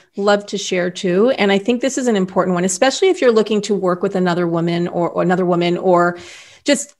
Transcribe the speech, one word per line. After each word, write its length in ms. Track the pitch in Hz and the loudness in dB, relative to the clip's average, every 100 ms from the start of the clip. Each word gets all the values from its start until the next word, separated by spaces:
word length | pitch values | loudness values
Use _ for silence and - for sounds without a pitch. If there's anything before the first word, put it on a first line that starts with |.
| _ - | _ -4
love 300 | 202 202 202 | 0 0 0
to 120 | 202 | -8
share 320 | - 185 175 | -4 -2 -2
too, 400 | - 185 180 240 | -4 -2 2 2
and 200 | 262 196 | 2 2
I 60 | 196 | 2
think 240 | 202 240 | 0 -2
this 160 | 262 285 | -2 -2
is 80 | 254 | 0
an 100 | 208 | 0
important 380 | 185 185 180 | 0 -2 0
one, 120 | 175 190 | 0 -2
especially 440 | - 262 - 381 | 0 0 2 0
if 100 | 359 | 2
you're 120 | 254 | 2
looking 300 | 220 214 214 | 2 2 0
to 100 | 202 | -2
work 300 | 196 180 180 | -2 -2 -2
with 120 | 196 190 | -2 0
another 320 | 180 170 175 | 0 0 0
woman 400 | 165 170 170 175 | 0 0 -2 -2
or, 220 | 175 170 | -2 -2
or 140 | 175 | 0
another 220 | 175 180 180 | 0 0 2
woman, 320 | 175 175 175 | 0 0 0
or 400 | 185 175 175 175 - - - - - | 2 4 2 -2 -12 -20 -20 -8 -2
just 300 | 285 - _ | -2 -2 _